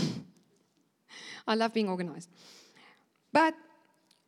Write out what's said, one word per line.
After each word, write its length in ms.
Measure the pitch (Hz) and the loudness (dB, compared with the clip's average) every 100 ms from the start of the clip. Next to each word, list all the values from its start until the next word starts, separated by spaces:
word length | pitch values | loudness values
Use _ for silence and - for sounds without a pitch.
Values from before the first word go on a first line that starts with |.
| - - - _ _ _ _ | -2 -4 -12 _ _ _ _
<laughs> 800 | _ _ _ _ - - - - | _ _ _ _ -20 -18 -10 -2
I 80 | 220 | 0
love 180 | 226 | 2
being 160 | 226 208 | 0 0
organized. 400 | 185 175 165 - - - - - - - - _ _ _ | -2 -4 -8 -16 -20 -20 -20 -20 -20 -20 -20 _ _ _
But 200 | 294 320 320 - - _ _ _ _ | 4 4 2 -14 -20 _ _ _ _